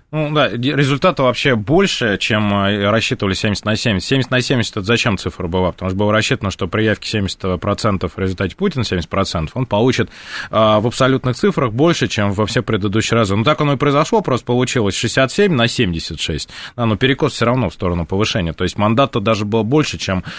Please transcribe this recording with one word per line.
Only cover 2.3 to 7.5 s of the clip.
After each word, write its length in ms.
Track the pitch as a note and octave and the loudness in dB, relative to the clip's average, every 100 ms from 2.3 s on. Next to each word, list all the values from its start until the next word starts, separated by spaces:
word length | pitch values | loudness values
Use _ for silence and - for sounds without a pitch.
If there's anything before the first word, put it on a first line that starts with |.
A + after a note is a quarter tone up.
| G#2+ G#2 | 0 2
э, 340 | G2+ G2 G#2 G2+ | 2 2 2 2
рассчитывали 440 | A2 - - G2+ | 2 0 -2 -2
семьдесят 300 | F#2 A2 G2 | 0 0 -2
на 120 | G#2 A2 | -2 -2
семьдесят. 320 | A#2+ F#2+ - | 0 0 2
Семьдесят 220 | C3+ B2 | 0 2
на 100 | B2+ | -2
семьдесят — 360 | B2 C3 A2 - | 0 0 0 -4
это 80 | G2 | 0
зачем 320 | A#2 B2 F#2+ | 0 2 -2
цифра 280 | F#2 - F2+ | -4 -6 -4
была? 240 | F2+ F2+ | 0 0
Потому 180 | - F#2 | -2 -6
что 80 | F#2+ | 0
было 140 | G#2 | 2
рассчитано, 380 | G#2+ G2+ C3 G2 | 2 0 -2 -2
что 180 | - F#2 | -4 -4
при 140 | G#2+ | 0
явке 260 | A2 G#2 - | 0 0 -2
семьдесят 520 | G#2+ G2 - F#2+ | -2 -2 -4 -4